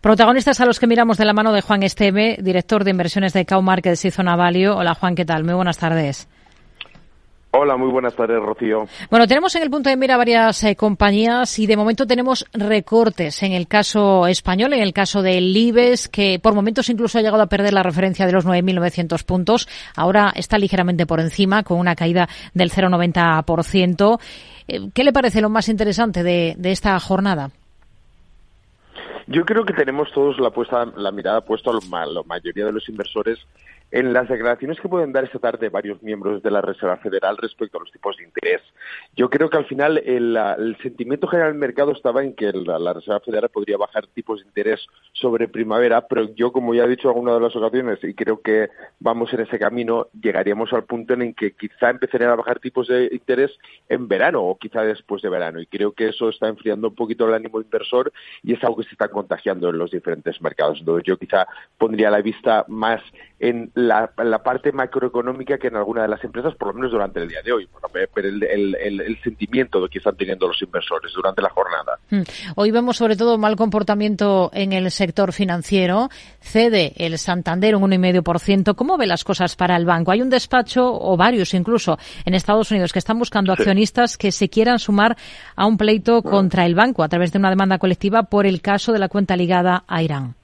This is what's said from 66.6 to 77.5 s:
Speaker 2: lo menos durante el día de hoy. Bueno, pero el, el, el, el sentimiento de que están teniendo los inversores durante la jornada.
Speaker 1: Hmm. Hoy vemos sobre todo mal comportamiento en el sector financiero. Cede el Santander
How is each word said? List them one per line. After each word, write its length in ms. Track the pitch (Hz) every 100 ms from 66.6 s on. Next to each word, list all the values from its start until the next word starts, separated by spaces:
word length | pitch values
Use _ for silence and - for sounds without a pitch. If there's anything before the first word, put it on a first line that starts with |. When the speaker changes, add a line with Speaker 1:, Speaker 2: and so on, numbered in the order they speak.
| 101
Speaker 2:
lo 40 |
menos 180 | 104 127
durante 300 | 113 98 -
el 60 | 85
día 160 | 80
de 80 | 95
hoy. 160 | 120 92
Bueno, 160 | - -
pero 360 | 90 95 - 98
el, 160 | 101
el, 320 | 104 101 98 92
el, 260 | 104 98 107
el 120 | 113
sentimiento 580 | - 110 104 123 127 98
de 80 | 92
que 80 | 92
están 180 | 104 -
teniendo 320 | 95 95 92
los 140 | -
inversores 500 | 92 92 - 82 85
durante 280 | 90 95 98
la 80 | 98
jornada. 480 | 90 95 82 - - _
Speaker 1:
Hmm. 120 | 202 175 - 190 170
Hoy 160 | 208
vemos 260 | 226 247 233
sobre 180 | 226 202
todo 220 | 233 226
mal 180 | 214 214
comportamiento 960 | 220 208 208 208 214 202 208 196 180
en 200 | 202 196
el 180 | 190 185
sector 400 | - 190 185 196
financiero. 760 | - 196 175 - 196 180 190 262 - - -
Cede 540 | - 220 233 214 156 -
el 200 | 170 160
Santander 580 | - 180 170